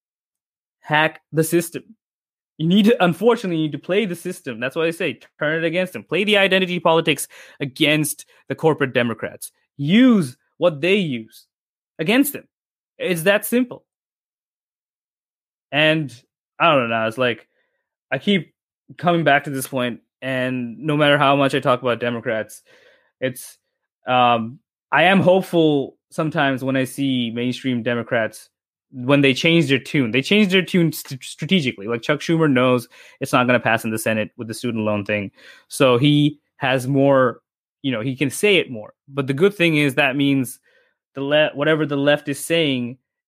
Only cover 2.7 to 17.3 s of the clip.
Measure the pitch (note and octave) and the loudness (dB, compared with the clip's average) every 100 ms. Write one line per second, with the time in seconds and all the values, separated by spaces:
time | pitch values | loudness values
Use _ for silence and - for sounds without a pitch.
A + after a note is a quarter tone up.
2.7 | G3 G#3 A#3 F3+ E3 A3 A#3 F#3+ E3 D#3 | 4 4 4 2 2 0 0 -2 -4 -4
3.7 | C#3+ - F#3 A3 F3 F3 F3+ - A2+ B2+ | -6 -4 -2 -2 -6 -10 -12 -12 -8 -8
4.7 | E3+ E3 E3 F3+ D#3 - - D3+ D#3+ E3 | -4 -4 -2 -6 -8 -14 -8 -4 -2 -2
5.7 | E3 F#3 B2 G2+ E3 G#3 G3+ G3 F#3+ F#3 | -2 -4 -8 -6 -4 0 2 2 2 0
6.7 | F3+ E3+ E3 E3 C#3+ - - - - B2 | 0 2 2 2 -2 -4 -14 -20 -10 -8
7.7 | B2+ D3 D3+ D3+ - - _ - C3+ D#3+ | 0 2 2 0 -6 -16 _ -12 -2 0
8.7 | C#3+ C#3+ B2 A#2+ A2 F#2 - - _ _ | 0 0 0 -2 -4 -10 -12 -20 _ _
9.7 | - C#3+ G#3 C4 A3 C#3+ - _ - E3+ | -8 0 4 6 4 2 -6 _ -2 -2
10.7 | D3 E3 G3+ E3+ B2 A2 - _ _ _ | 0 0 0 0 -6 -10 -20 _ _ _
11.7 | _ _ - E3 A#3 C#4 - - _ _ | _ _ -8 -2 0 0 -6 -14 _ _
12.7 | _ _ - D#3+ F3 D#3+ G3+ - A#3+ B3 | _ _ -10 -6 -2 0 0 0 -2 -2
13.7 | - _ _ _ _ _ _ _ _ _ | -8 _ _ _ _ _ _ _ _ _
14.7 | _ _ _ _ _ _ _ _ _ _ | _ _ _ _ _ _ _ _ _ _
15.7 | C#3+ D#3 D#3+ D3 A#2 _ _ _ - E3 | 0 2 2 -2 -10 _ _ _ 0 2
16.7 | D3 A#2 A2+ A2+ A2+ B2+ | 2 2 -2 -2 0 -2